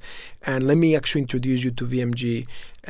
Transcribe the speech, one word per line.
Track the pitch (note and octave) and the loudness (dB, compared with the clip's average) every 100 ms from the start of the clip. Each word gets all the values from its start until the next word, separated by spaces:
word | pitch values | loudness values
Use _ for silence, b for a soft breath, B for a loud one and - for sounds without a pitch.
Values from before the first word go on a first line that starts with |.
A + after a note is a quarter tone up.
| B B B B - | B B B B -4
And | C3 C3 | 0 4
let | D#3 | 6
me | D#3+ D#3 | 6 4
actually | - D3+ C3 | 2 -2 0
introduce | C3 C3 B2+ B2+ | 0 0 0 0
you | A#2+ | -2
to | B2 | -2
V | B2+ A#2+ | 0 0
M | A#2+ | -2
G, | A#2+ A#2 A#2+ B B B | -2 -2 -4 B B B